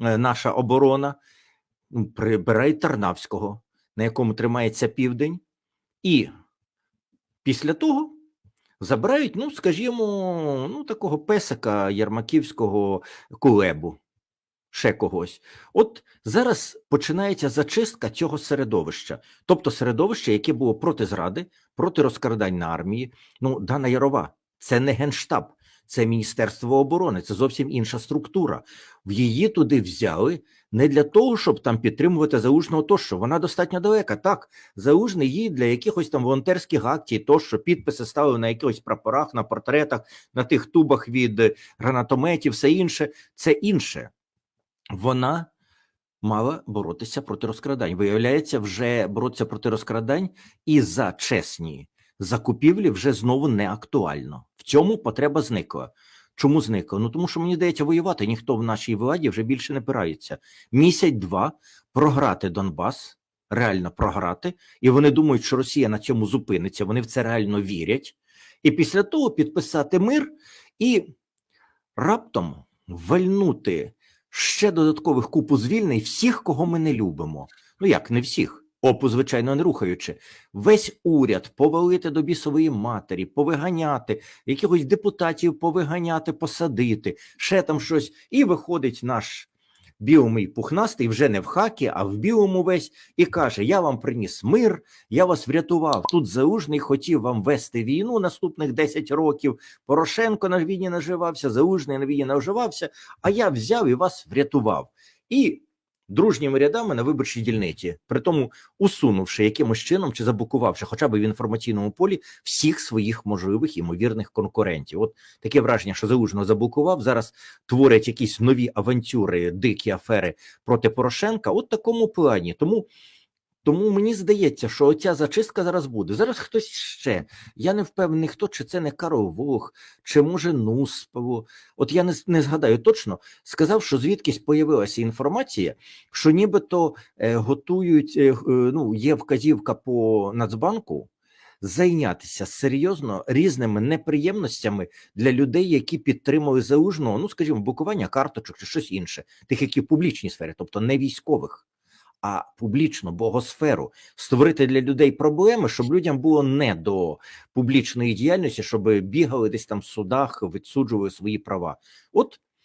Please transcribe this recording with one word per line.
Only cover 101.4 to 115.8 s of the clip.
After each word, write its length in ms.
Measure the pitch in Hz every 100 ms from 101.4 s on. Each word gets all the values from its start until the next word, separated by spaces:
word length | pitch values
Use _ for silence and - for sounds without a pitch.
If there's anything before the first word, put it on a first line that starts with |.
| 139
Залужний 480 | 113 170 185 139 135
на 80 | 139
війні 200 | 143 131
наживався, 640 | 139 160 214 233 - 165 - - -
а 80 | 175
я 200 | 208 208
взяв 380 | 127 110 233 175
і 60 |
вас 340 | 127 180 - -
врятував». 600 | 120 143 143 110 80 - _ _ _ -
І 320 | 254 233 - _ _ _ _ -
дружніми 500 | 107 214 127 143 135
рядами 360 | 143 226 226 127
на 80 |
виборчій 380 | 123 151 139 120
дільниці, 560 | 110 110 92 78 - 87 -
при 120 | -
тому 320 | - 156 117 - _ -
усунувши 640 | 196 - 131 98 92 -
якимось 360 | 107 107 123 110
чином 340 | - 185 165
чи 100 | -
заблокувавши 640 | 117 110 117 127 113 87 98
хоча 220 | - 135
б 40 |
в 100 | 107
інформаційному 720 | 107 101 113 113 120 104 104
полі 300 | - 190 190 - -
всіх 360 | - - 151 160
своїх 460 | - 113 104 110 104
можливих 520 | 101 92 110 156 85
імовірних 540 | 85 87 117 110 98
конкурентів. 680 | - 101 - 98 80 67 87
От 140 | 110 - - _
таке 200 | 110 139
враження, 320 | 127 117